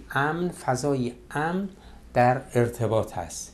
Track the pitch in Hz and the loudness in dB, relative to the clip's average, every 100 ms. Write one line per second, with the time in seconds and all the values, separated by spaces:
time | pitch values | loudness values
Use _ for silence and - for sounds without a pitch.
0 | - 135 147 165 180 - - 127 143 135 | -4 0 0 0 -2 -2 -2 0 0 0
1 | 120 - - 147 160 185 196 - - - | -2 -6 -8 -4 -2 -2 -4 -10 -20 -20
2 | - 123 123 131 - 120 117 - 110 110 | -2 4 4 4 0 2 2 0 0 2
3 | 104 92 87 - - | 0 -6 -8 -10 -14